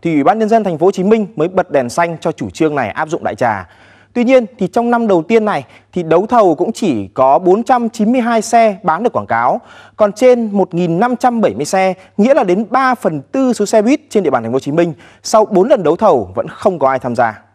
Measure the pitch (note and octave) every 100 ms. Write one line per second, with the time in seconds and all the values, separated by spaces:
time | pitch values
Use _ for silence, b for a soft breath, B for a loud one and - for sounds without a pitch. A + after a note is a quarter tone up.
0 | E3 D#3 C#3+ G#3+ A3 A3+ G3 D#3+ F3 G3
1 | F#3 A3+ G3 - E3 F#3 F3 C#3+ A#2+ A#2+
2 | E3+ E3 E3+ D#3 A2 - D#3 D3 A2 -
3 | D#3 D#3+ - A2 B2 G2+ F2+ b b b
4 | b - A#3+ C4 A3+ - F#3 - A#3+ A#3+
5 | A3+ F#3 D#3+ A3+ G#3 E3+ B2+ b b F3+
6 | E3 E3 G#3+ B3 G3 D3+ F3+ - G#3 A2+
7 | G2 - C3 C#3 F#3 G3 A#3+ B3+ A#3 -
8 | G#3 B3+ A#3 A#3 G#3 A#3 A3+ F#3+ F3 D#3+
9 | A3+ A#2 G#2 A2+ A#2+ G3+ B B B -
10 | G#3 G3 B3+ B3 A3+ G3+ F#3 E3 F3 E3
11 | A#3+ B3 B3+ A#3 F#3 G2+ D3 G3 F#3+ F3+
12 | B - G#3+ D4 G#3+ F3+ A3 C4 C4 B3
13 | G3 D#3 - C4+ C4 A#3+ G#3 A3+ G#3 D4
14 | - A3 E3+ B2+ A2+ B2+ C#3 D3+ E3+ D3+
15 | B B - A3 G#3+ F3+ G#3+ C#4 D#3 E3+
16 | G#3+ D3 F#2 F#2+ E3 - G#3+ F3 C3+ C3+
17 | B2+ A#2 A#2 G#2+ _